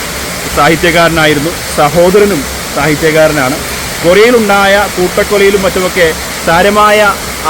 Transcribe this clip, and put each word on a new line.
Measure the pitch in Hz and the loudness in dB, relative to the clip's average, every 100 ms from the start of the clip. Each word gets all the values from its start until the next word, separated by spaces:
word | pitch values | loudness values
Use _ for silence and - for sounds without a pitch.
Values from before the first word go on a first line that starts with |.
| - - - - - - | -10 -10 -10 -8 -6 0
സാഹിത്യകാരനായിരുന്നു, | 147 160 175 165 165 165 156 147 151 180 - - | 0 2 0 2 2 2 0 0 -2 -6 -6 -2
സഹോദരനും | 147 156 175 196 208 170 131 - - - | 0 2 4 4 2 0 -4 -10 -8 -4
സാഹിത്യകാരനാണ്. | 143 147 160 156 156 151 131 156 - - - - | -2 0 0 2 2 2 -2 -4 -6 -10 -10 -4
കൊറിയയിലുണ്ടായ | 160 190 226 247 208 202 196 202 190 185 | 2 4 4 4 2 2 2 2 0 -2
കൂട്ടക്കൊലയിലും | 180 202 202 202 196 196 190 | -2 -2 -2 2 2 2 0
മറ്റുമൊക്കെ | 190 185 185 165 156 - - - | -2 -2 0 0 -2 -8 -6 -2
സാരമായ | 165 196 208 208 208 208 185 - - 156 | 0 2 2 4 4 2 0 -6 -6 -2